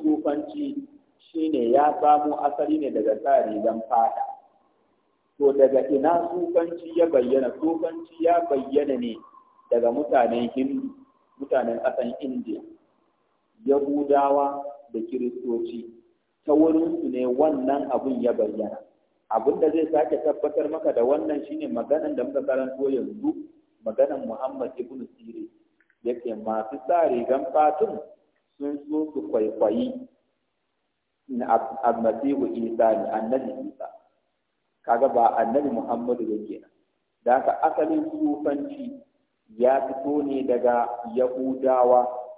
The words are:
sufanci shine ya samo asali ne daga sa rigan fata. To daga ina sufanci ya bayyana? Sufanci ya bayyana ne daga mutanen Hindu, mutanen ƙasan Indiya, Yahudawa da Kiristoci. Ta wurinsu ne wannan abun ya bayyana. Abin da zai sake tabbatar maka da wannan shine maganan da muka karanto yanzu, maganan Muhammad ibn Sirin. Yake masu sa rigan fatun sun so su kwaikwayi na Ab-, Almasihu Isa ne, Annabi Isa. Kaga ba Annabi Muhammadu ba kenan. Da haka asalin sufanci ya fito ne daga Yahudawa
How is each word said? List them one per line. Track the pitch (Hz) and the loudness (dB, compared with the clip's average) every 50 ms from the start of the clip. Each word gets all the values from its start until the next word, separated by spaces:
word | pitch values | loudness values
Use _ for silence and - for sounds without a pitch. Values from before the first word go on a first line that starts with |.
sufanci | 151 151 151 - - 151 147 147 - - - - - - - - - - - - _ _ _ _ | 2 2 2 2 0 -2 -2 -4 -6 -8 -8 -8 -6 -6 -6 -8 -10 -12 -16 -20 _ _ _ _
shine | _ _ - 160 156 156 151 127 117 113 | _ _ -6 -4 -2 0 0 0 2 4
ya | 123 139 147 151 147 - | 4 6 6 4 2 4
samo | 151 147 147 147 147 147 147 - | 4 6 6 6 4 0 -2 0
asali | 143 143 - 160 147 147 156 151 | -2 0 0 0 0 0 0 0
ne | 143 127 | 0 0
daga | 117 113 107 110 107 107 | -2 0 0 0 0 0
sa | - 139 139 123 107 | 2 4 4 4 4
rigan | 107 107 107 107 113 113 113 - | 2 -2 -2 0 -2 -2 -2 -2
fata. | - 123 117 113 - - - - - - - _ _ _ _ _ _ _ _ _ _ _ _ _ _ _ _ _ _ _ - | 0 2 2 2 2 0 -2 -6 -6 -8 -14 _ _ _ _ _ _ _ _ _ _ _ _ _ _ _ _ _ _ _ 2
To | 143 139 | 2 4
daga | 139 139 135 127 131 127 113 | 6 6 6 6 6 4 2
ina | 131 147 135 135 160 175 170 - 170 | 2 2 2 4 4 2 2 0 -2
sufanci | 175 180 170 - 175 170 170 170 170 - 165 165 165 | -4 -4 -2 0 2 0 0 0 -4 -10 -10 -2 2
ya | 170 170 | 2 4
bayyana? | 165 - 131 123 120 131 135 120 120 - - | 4 4 4 4 4 2 2 2 0 -2 -2
Sufanci | - 160 165 165 - 165 165 - - - - - 160 | -2 -2 0 -2 -4 -6 -6 -8 -14 -14 -4 0 2
ya | - - 339 339 339 | 4 4 4 2 2
bayyana | - - 247 - 269 147 - 143 131 123 | 0 0 0 2 2 2 2 2 0 -2
ne | 120 117 110 113 - - - - - _ _ _ _ - | -4 -6 -8 -10 -14 -20 -20 -20 -20 _ _ _ _ 0
daga | - 117 120 117 | 2 2 2 2
mutanen | 120 147 151 - 151 131 117 113 117 120 120 117 | 2 0 0 2 4 4 4 4 2 0 -2 -2
Hindu, | - 131 135 139 139 135 131 - - - - _ _ _ _ _ _ - | -2 -2 -2 -2 -2 -4 -6 -8 -12 -16 -20 _ _ _ _ _ _ -14
mutanen | 139 - - 131 117 117 117 113 | -6 -2 0 0 0 0 -2 -2
ƙasan | 123 131 - 135 123 120 117 - | -2 -2 -2 -2 -4 -4 -6 -8
Indiya, | 147 131 127 123 - 110 - - - - - _ _ _ _ _ _ _ _ _ _ _ _ _ _ _ _ 110 110 | -8 -6 -6 -6 -6 -8 -8 -10 -12 -16 -20 _ _ _ _ _ _ _ _ _ _ _ _ _ _ _ _ _ 0
Yahudawa | 127 139 143 139 139 143 147 143 139 143 139 139 139 139 143 139 143 143 - - - - - - - | 2 2 2 2 0 0 0 2 2 4 4 4 4 2 2 2 0 -2 -6 -10 -12 -14 -16 -14 -10
da | - 113 | -8 -8
Kiristoci. | 113 - 127 123 123 123 120 - 127 123 117 113 117 117 117 113 - - - - _ _ _ _ _ _ _ _ _ | -6 -6 -6 -4 -4 -6 -6 -6 -6 -4 -4 -4 -4 -6 -8 -10 -12 -14 -18 -20 _ _ _ _ _ _ _ _ _
Ta | 156 | 2
wurinsu | 147 156 160 160 156 160 165 165 165 - - 131 | 4 6 6 6 4 2 2 0 -2 -2 -4 -4
ne | 127 127 127 | -2 -2 -2
wannan | 127 123 131 151 156 143 131 131 135 139 143 135 - | 0 2 2 2 2 2 0 0 0 0 0 -2 -2
abun | 127 117 127 135 127 117 | -2 -2 -2 -2 -2 0
ya | 117 120 | 0 0
bayyana. | 110 117 110 107 104 107 107 98 - - - _ _ _ _ _ _ _ _ - | 2 0 0 -2 -2 -4 -6 -6 -8 -12 -16 _ _ _ _ _ _ _ _ -4
Abin | 110 113 - - - - | -2 0 2 2 2 4
da | 160 156 | 2 2
zai | 151 165 156 156 | 2 2 0 2
sake | 160 151 156 - 156 - - | 2 2 2 2 0 0 0
tabbatar | 151 143 - - 147 147 160 147 147 | 0 0 0 -2 -2 0 -2 -2 -2
maka | 160 160 - 151 | -2 -2 -2 0
da | 127 120 117 | 2 2 4
wannan | 127 143 - - 156 151 139 - | 4 2 2 0 -2 -4 -4 -6
shine | - 156 156 151 131 | -8 -8 -8 -6 -6
maganan | 120 117 113 117 143 160 156 151 143 | -4 -4 -2 0 0 0 0 -2 -4
da | 127 123 | -4 -4
muka | 135 139 135 | -4 -4 -4
karanto | - 139 131 131 131 131 127 131 139 135 | -2 -2 -2 -2 -2 -4 -4 -4 -2 -2
yanzu, | 135 123 110 - 208 214 - 302 - - - - _ _ _ _ _ _ - | -2 -2 -4 -6 -8 -6 -4 -4 -4 -4 -8 -18 _ _ _ _ _ _ -8
maganan | 110 110 - 139 - 147 131 123 | -4 0 0 0 0 0 -4 -8
Muhammad | 113 110 107 131 143 139 135 123 - - | -8 -8 -6 -8 -8 -6 -6 -8 -8 -8
ibn | 120 120 - 269 262 226 - _ | -10 -12 -12 -12 -14 -16 -16 _
Sirin. | _ 233 226 - 330 - - _ _ _ _ _ _ _ _ _ _ - | _ -20 -18 -14 -14 -14 -16 _ _ _ _ _ _ _ _ _ _ -6
Yake | 117 120 - - 120 110 | -6 -6 -4 -6 -8 -8
masu | 107 110 113 113 110 107 - - - - | -6 -6 -4 -4 -4 -4 -6 -8 -6 -2
sa | - 175 175 160 - | 0 2 2 2 2
rigan | - - - - 170 - - - - | 0 0 0 0 0 0 0 0 2
fatun | 156 151 151 151 - 220 202 208 220 - - - _ _ _ _ _ _ _ _ - | 4 4 4 4 2 0 -2 -2 -4 -10 -14 -20 _ _ _ _ _ _ _ _ -10
sun | 143 143 147 143 143 147 | -8 -8 -8 -8 -6 -4
so | 151 156 156 151 - | -4 -4 -4 -4 -4
su | 135 - - | -6 -4 -2
kwaikwayi | - 113 110 110 - - 170 208 220 247 254 254 - - - - _ _ _ _ _ _ _ _ _ _ _ _ _ _ _ _ _ _ _ _ _ _ _ - | 0 0 0 0 0 0 0 2 2 0 -2 -4 -6 -10 -14 -18 _ _ _ _ _ _ _ _ _ _ _ _ _ _ _ _ _ _ _ _ _ _ _ -10
na | 127 120 117 - 117 | -8 -4 0 2 2
Ab-, | 113 - - - - - | 2 0 -2 -6 -2 0
Almasihu | 120 113 117 117 113 104 - 139 139 143 - 120 110 | 0 0 2 0 0 0 0 -2 -2 -2 -2 -2 -4
Isa | - 117 113 113 117 117 117 113 | -4 -4 -6 -4 0 2 2 2
ne, | 110 - - - | 2 2 -2 -4
Annabi | 107 110 113 113 131 135 - - - - - 302 | -4 -4 -2 -2 -2 -2 -4 -6 -8 -10 -10 -12
Isa. | - - - - - - _ _ _ _ _ _ _ _ _ _ _ _ _ _ _ _ | -12 -14 -16 -16 -16 -20 _ _ _ _ _ _ _ _ _ _ _ _ _ _ _ _
Kaga | _ 120 120 120 135 131 | _ 0 2 4 4 4
ba | 117 120 117 120 - 117 | 4 4 4 4 4 2
Annabi | 113 113 120 143 147 135 | 0 2 2 0 0 0
Muhammadu | 120 - - - 117 117 120 123 120 120 110 | -2 -4 -4 -4 -4 -4 -2 -2 -2 -2 -2
ba | 107 107 107 | -4 -4 -6
kenan. | 104 - 98 - - _ _ _ _ _ _ _ _ _ _ _ - | -6 -10 -12 -14 -16 _ _ _ _ _ _ _ _ _ _ _ 0
Da | 120 - 277 | 2 2 4
haka | - - - - | 4 0 0 2
asalin | 156 151 - - - - 156 156 151 - | 0 0 0 0 0 0 0 -2 -2 -4
sufanci | 311 - - - - 294 302 294 285 277 277 277 277 - 247 240 - - - _ _ _ _ _ _ _ _ _ 110 | -2 -2 0 0 0 0 -2 -2 -2 -2 -4 -8 -10 -10 -12 -12 -14 -16 -18 _ _ _ _ _ _ _ _ _ -4
ya | 110 120 127 135 135 131 | 2 2 4 4 2 0
fito | 131 131 135 135 143 147 147 143 | -2 -6 -6 -4 -2 -2 0 0
ne | 139 135 135 | -2 -2 -2
daga | 123 123 123 117 123 120 120 120 - - - - 107 110 110 | 0 0 0 2 2 2 4 2 0 -2 -4 -8 -10 -4 -2
Yahudawa | 123 127 123 127 131 131 131 131 131 131 131 127 127 123 123 123 123 117 - - - - - - | 0 0 0 0 -2 -4 -4 -2 0 0 2 4 4 6 6 6 6 4 2 -2 -8 -10 -12 -16